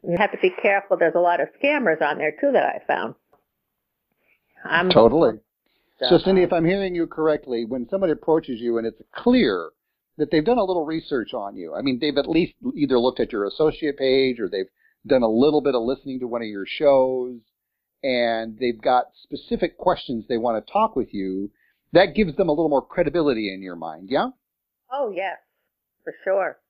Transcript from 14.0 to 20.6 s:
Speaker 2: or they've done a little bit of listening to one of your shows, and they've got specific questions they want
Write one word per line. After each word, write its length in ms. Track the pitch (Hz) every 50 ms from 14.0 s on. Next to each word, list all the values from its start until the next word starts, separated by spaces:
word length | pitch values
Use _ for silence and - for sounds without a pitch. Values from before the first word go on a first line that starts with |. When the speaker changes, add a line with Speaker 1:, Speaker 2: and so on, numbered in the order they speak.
| 135 131 131 135 135 131 123 117
Speaker 2:
or 80 | 110
they've 220 | 90 101 95 95 _ _ _ _ _ _ _ _
done 160 | 110 135 131 120
a 60 | 110
little 320 | 110 117 135 151 151 151
bit 140 | 131 143 127
of 60 | 120
listening 380 | 113 120 135 - _ 143 131 127
to 80 | 127
one 140 | 117 117 120
of 60 | 113
your 180 | 107 104 98 95
shows, 720 | - - - 156 143 139 135 131 131 131 127 123 123 123 117 _ _ _ _ _ _ _ _ _ _ _ _ -
and 540 | 135 127 123 120 117 117 113 113 113 110 110
they've 220 | 127 123 117 110
got 240 | - 135 127 123 123 - _ _ -
specific 540 | _ 147 - - - 233 - 185 165 _
questions 480 | - - 185 147 - - - 127 113 104
they 100 | - 127
want 280 | 113 113 120 113 107